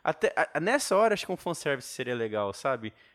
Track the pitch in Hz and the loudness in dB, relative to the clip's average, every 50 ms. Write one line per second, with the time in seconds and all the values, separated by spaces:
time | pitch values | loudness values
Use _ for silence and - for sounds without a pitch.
0 | - - 160 - - - - - 151 - - 147 160 196 247 285 - - 196 190 | -4 -4 -2 2 0 0 2 2 -2 0 0 -2 0 2 0 0 2 2 4 6
1 | 220 226 208 190 - - 185 165 - 185 165 - - 151 139 131 - - - - | 6 6 4 2 -2 -4 -6 -4 -4 -4 -4 -4 -2 -2 -2 -2 -4 -8 -8 -8
2 | 127 123 123 120 113 110 107 107 104 101 98 - - 143 131 120 110 107 - _ | -4 -4 -2 -2 -2 -2 0 0 -2 -2 -2 -2 -2 -2 -2 -2 -4 -8 -12 _
3 | _ _ _ | _ _ _